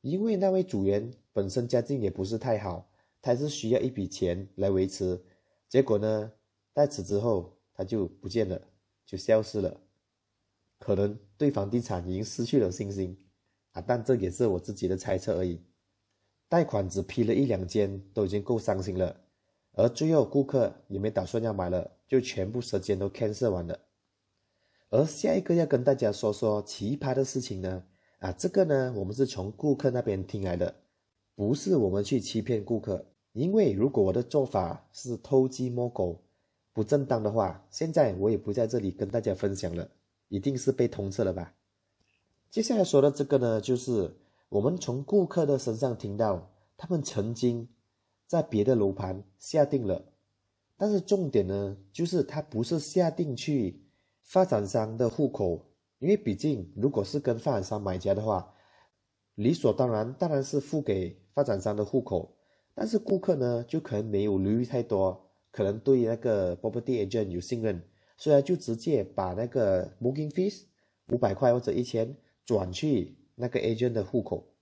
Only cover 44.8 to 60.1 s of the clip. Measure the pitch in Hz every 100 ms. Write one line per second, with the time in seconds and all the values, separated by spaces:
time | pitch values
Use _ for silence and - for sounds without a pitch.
44.8 | - 127 139 202 175 180 147 135 127 113
45.8 | 131 113 104 101 110 90 87 _ _ -
46.8 | 165 175 - - 107 117 123 117 117 _
47.8 | _ _ _ _ _ 170 - 107 104 123
48.8 | 98 95 95 95 - _ - 156 143 139
49.8 | 107 85 - _ _ _ _ _ _ _
50.8 | 208 202 180 202 160 120 92 98 101 101
51.8 | - - 170 180 - 147 147 110 117 165
52.8 | 143 185 170 151 160 120 - 143 95 -
53.8 | _ _ _ _ _ 185 185 110 98 117
54.8 | 110 113 120 - 143 - 95 82 - _
55.8 | _ _ 151 208 120 95 156 123 92 -
56.8 | 127 113 95 - - 117 147 117 95 107
57.8 | 101 92 98 98 110 95 - _ _ _
58.8 | _ _ _ _ _ - 110 165 120 101
59.8 | 107 - 113